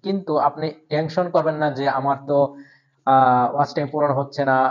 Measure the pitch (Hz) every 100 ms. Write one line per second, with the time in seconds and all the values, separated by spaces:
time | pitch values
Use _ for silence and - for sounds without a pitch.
0 | 196 196 185 151 143 156 156 - _ 147
1 | 160 185 175 151 156 151 151 131 139 135
2 | 139 135 139 143 139 - - _ _ _
3 | - 131 127 127 123 - 139 - 143 151
4 | 147 135 139 - 135 131 131